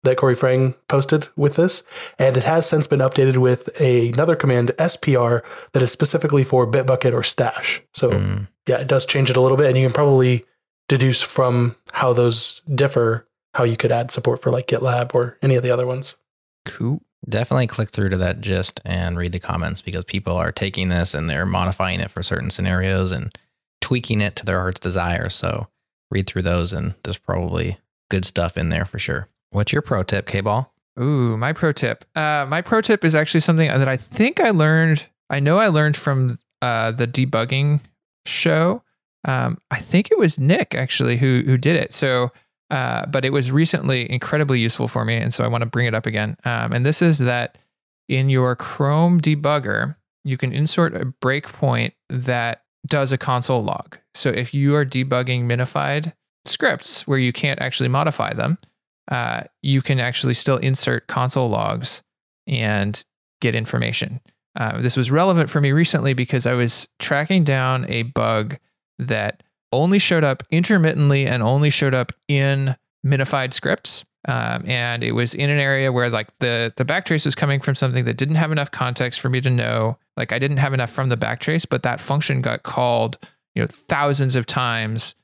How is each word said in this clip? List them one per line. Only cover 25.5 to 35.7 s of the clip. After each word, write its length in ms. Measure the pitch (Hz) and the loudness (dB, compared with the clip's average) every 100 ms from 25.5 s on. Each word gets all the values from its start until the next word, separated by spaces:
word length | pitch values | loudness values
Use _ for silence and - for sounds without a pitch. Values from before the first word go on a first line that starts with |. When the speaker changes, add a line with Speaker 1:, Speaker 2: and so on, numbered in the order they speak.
| 78 - _ _ _ _ | -6 -8 _ _ _ _
Speaker 2:
read 160 | 95 95 | -4 -4
through 160 | 95 | -2
those, 280 | 90 87 85 | 0 0 -2
and 220 | 80 92 95 | -4 -6 -8
there's 140 | - 90 | -10 -8
probably 600 | - 90 87 87 87 95 _ _ _ | -4 -4 -2 -4 -4 -6 _ _ _
good 140 | 98 | 0
stuff 320 | 92 - 85 82 | 0 0 -2 0
in 140 | 82 | -2
there 160 | 82 92 | -2 -4
for 140 | - | -6
sure. 280 | - - 98 _ _ | -4 -4 -6 _ _
What's 240 | 101 104 | -2 0
your 80 | 147 | 0
pro 220 | - 110 | 0 -2
tip, 240 | 92 98 - | 0 -2 -2
K-Ball? 440 | 101 104 110 135 _ _ - | -4 0 -2 -4 _ _ -4
Speaker 3:
Ooh, 340 | 127 147 120 110 | -2 0 0 0
my 160 | 123 | -2
pro 180 | 156 165 | 0 -2
tip. 340 | 143 117 113 - - | 0 -4 -4 -8 -4
Uh, 300 | 151 151 135 | -2 -2 -2
my 140 | 156 | -4
pro 200 | 180 220 | 0 0
tip 220 | 220 208 | 2 2
is 120 | 165 156 | 4 2
actually 260 | 156 165 | 2 0
something 260 | 156 160 156 | 2 2 4
that 220 | 131 135 | 2 2
I 80 | 131 | -2
think 420 | - - 233 349 | -6 0 0 4
I 120 | 277 | 2
learned. 560 | 185 156 160 160 151 - _ _ | 4 4 4 4 2 -2 _ _
I 100 | 139 | -2
know 180 | 143 180 | 2 4
I 100 | |
learned 300 | 220 | 4